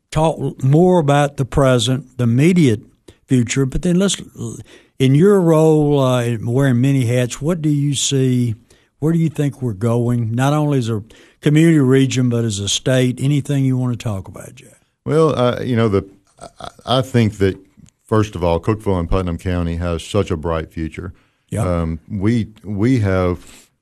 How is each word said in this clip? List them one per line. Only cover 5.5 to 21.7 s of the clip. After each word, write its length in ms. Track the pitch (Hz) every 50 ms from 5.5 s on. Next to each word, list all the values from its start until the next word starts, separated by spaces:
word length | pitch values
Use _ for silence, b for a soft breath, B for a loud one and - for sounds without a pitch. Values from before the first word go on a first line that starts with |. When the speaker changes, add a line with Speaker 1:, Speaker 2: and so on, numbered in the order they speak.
| 160 156 160 160 156 151 147 147 147 139
Speaker 1:
uh, 220 | 135 127 127 123 120
in 220 | 120 120 107 107 117
wearing 300 | 117 135 139 135 123 120
many 240 | 127 139 139 135 123
hats, 360 | 113 123 127 123 120 - -
what 200 | 139 156 185 165
do 80 | 147 156
you 240 | 147 143 143 147 139
see? 600 | 110 - - 143 135 131 127 127 123 123 117 107 - _ b b b b b b b
Where 140 | 139 156 170
do 60 | 165
you 100 | 165 156
think 320 | - - 147 143 - -
we're 120 | 127 123 104
going? 580 | 92 117 117 117 120 117 120 123 120 117 110
Not 220 | 113 120 131 139 147
only 260 | 151 151 147 143 135
as 100 | 117 110
a 140 | 117 104 104 - b b b b b b
community 380 | b 151 147 151 165 170 160 151
region, 500 | 135 127 135 135 135 127 113 131 127 123
but 140 | 117 117 117
as 160 | 117 104 98
a 80 | 101 95
state. 500 | - - - 139 131 127 127 127 123 -
Anything 440 | 131 139 147 143 - - 143 139 135
you 120 | 131 131 127
wanna 180 | 127 123 120
talk 320 | 110 - 113 104 95 - -
about, 280 | 92 - - - -
Jeff? 240 | - - - _ _ _ _ _ _ -
Speaker 2:
Well, 300 | 131 143 160 160 151 - -
uh, 240 | 123 123 117 -
you 140 | 107 120 127
know, 120 | 113 117 113
the, 180 | 98 98 - - - _ _ _ _ _ - - _ -
I, 100 | - - - - -
I 160 | - 120 135
think 360 | 131 - - 120 113 104 104 -
that, 200 | 98 95 90 - - _ _ _ - - _ _ _
first 320 | - 113 110 101 104 -
of 80 | 82 87
all, 160 | 85 85 85
Cookeville 400 | - - 110 104 - 104 95 90
and 100 | 85 82
Putnam 280 | 101 95 92 87 85 82
County 380 | - 90 90 87 85 85 85 82
has 260 | 87 87 85 82 -
such 260 | - - 104 98 -
a 80 | 92 80
bright 340 | 76 85 82 80 80 78
future. 420 | - 82 80 78 - - 87 90 - _ _ _ _ _ _ _
Speaker 1:
Yeah. 140 | - 101 107
Speaker 2:
Um, 340 | 90